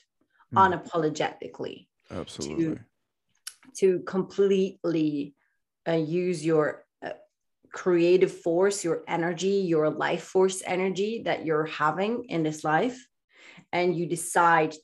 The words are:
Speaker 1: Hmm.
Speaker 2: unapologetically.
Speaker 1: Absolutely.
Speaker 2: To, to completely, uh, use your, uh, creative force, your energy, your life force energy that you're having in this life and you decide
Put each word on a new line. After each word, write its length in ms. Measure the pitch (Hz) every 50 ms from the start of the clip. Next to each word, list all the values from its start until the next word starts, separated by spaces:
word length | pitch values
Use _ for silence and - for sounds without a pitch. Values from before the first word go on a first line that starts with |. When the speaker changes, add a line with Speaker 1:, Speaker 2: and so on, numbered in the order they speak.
| _ _ _ _ _ _ _ _ _ _
Speaker 1:
Hmm. 80 | - 190
Speaker 2:
unapologetically. 1300 | 190 185 180 160 - - - 170 156 151 143 - 151 131 - - - - - - 131 - - - - _ _ _ _ -
Speaker 1:
Absolutely. 540 | - 92 71 - - - - 71 76 165 165
Speaker 2:
To, 160 | 160 156 - - _ _ _ _ _ _ _ _ _ _ _ _ - - _ _ - -
to 220 | - 196 190 180 170
completely, 1300 | 175 - - 190 180 - - 196 202 196 196 190 190 190 - - - 170 165 165 156 151 151 143 143 147 - _ _ _ _ _ _ _ _ _ -
uh, 60 | 165 165
use 500 | 165 160 151 165 180 175 185 175 156 151
your, 420 | 165 160 156 151 139 - - - _ _ _ -
uh, 80 | - - - _ _ _ _ _ _ _ _ _ _
creative 640 | - - - 185 175 170 170 175 180 185 190 175 180
force, 500 | - - 175 165 175 190 202 202 - -
your 220 | 165 160 160 -
energy, 500 | - 170 170 165 175 175 160 185 190 202 196 190 170 165
your 160 | 160 151 151
life 320 | 147 143 147 147 165 170 -
force 400 | - - 190 185 190 185 - -
energy 580 | - 185 180 190 190 180 175 202 214 233 220 -
that 200 | 175 151 - -
you're 220 | 156 156 151 160
having 580 | 156 - - 147 156 156 175 196 214 240 240 - -
in 120 | - 165 160
this 220 | 156 156 156 -
life 420 | 156 151 160 208 262 254 - - _ _ _ _ _ _ _ - - - - - _ -
and 200 | 175 180 180 170 160
you 80 | 175
decide 680 | 147 170 165 - - - 185 170 170 165 160 160 156 - -